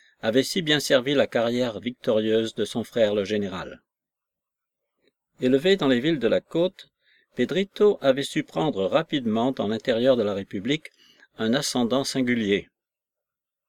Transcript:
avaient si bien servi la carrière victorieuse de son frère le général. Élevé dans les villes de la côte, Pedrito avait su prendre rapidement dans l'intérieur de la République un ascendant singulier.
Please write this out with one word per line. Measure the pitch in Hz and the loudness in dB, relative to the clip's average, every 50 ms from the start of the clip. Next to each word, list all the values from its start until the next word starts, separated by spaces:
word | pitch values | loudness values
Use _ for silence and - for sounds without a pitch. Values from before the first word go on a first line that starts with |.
| _ _ _ _ | _ _ _ _
avaient | - 113 110 131 135 | -4 0 2 2 2
si | - - 196 | 0 -2 -4
bien | 170 151 151 147 | 0 0 0 0
servi | 139 - 143 131 120 139 143 | 2 2 2 2 2 2 0
la | 135 110 - | 0 0 0
carrière | - 123 113 117 120 123 127 120 104 95 | 0 -2 0 0 0 -2 -2 -2 -4 -6
victorieuse | - 123 123 _ - 131 113 110 110 110 110 113 113 113 - | -8 -10 -10 _ -2 0 0 2 2 2 2 0 0 -2 -4
de | - 107 | -4 -6
son | - - 123 110 | -4 -4 -6 -8
frère | - - 123 110 104 104 | -4 0 2 2 2 2
le | 107 98 | 0 -2
général. | 92 107 104 101 95 92 90 80 78 - - _ _ _ _ _ _ _ _ _ _ _ _ _ _ _ _ _ _ _ _ _ _ _ _ _ _ _ _ _ _ _ - | 0 -2 -2 -2 -4 -6 -8 -10 -10 -14 -18 _ _ _ _ _ _ _ _ _ _ _ _ _ _ _ _ _ _ _ _ _ _ _ _ _ _ _ _ _ _ _ -4
Élevé | 131 127 131 135 143 185 196 196 | 0 2 2 4 4 4 2 2
dans | 156 135 | 2 2
les | 131 120 | 2 2
villes | 123 160 170 139 | 2 0 -2 0
de | 117 107 | 0 2
la | 101 92 | 2 0
côte, | - - - 165 175 185 - - - _ _ _ _ _ _ _ _ _ _ | -2 -2 -2 0 0 -2 -2 -6 -20 _ _ _ _ _ _ _ _ _ _
Pedrito | - 123 - 139 180 196 196 - - 208 208 196 - | -4 -4 -2 -2 -2 -4 -4 0 2 4 4 4 4
avait | - 139 127 139 135 | 2 2 2 2 0
su | - - 156 139 | -4 -4 -6 -6
prendre | - - 165 160 151 107 95 95 | -4 -4 -2 -2 -2 0 0 0
rapidement | 90 110 147 165 - - 143 123 113 107 113 117 135 | 0 2 0 0 0 -4 -4 -2 -2 -2 0 0 -2
dans | 131 - 104 101 | -2 -2 -4 -4
l'intérieur | 110 110 - - 117 113 120 135 131 120 | -4 -4 -2 -2 0 2 4 2 4 2
de | 104 | 2
la | 104 101 | 0 -2
République | 98 98 - - 101 92 123 147 156 - - _ _ _ _ _ _ _ _ _ - | -4 -6 -8 -8 -6 -4 -4 -4 -4 -6 -10 _ _ _ _ _ _ _ _ _ -4
un | 113 110 117 | -2 0 0
ascendant | 147 143 - - 127 120 110 127 135 139 | 0 -2 -2 -2 -2 0 0 0 -2 -2
singulier. | - - 135 127 123 120 117 110 98 101 95 - _ _ _ _ _ _ _ _ _ _ _ _ _ _ _ _ _ _ _ _ | -2 -2 -2 0 0 0 0 0 0 0 0 -2 _ _ _ _ _ _ _ _ _ _ _ _ _ _ _ _ _ _ _ _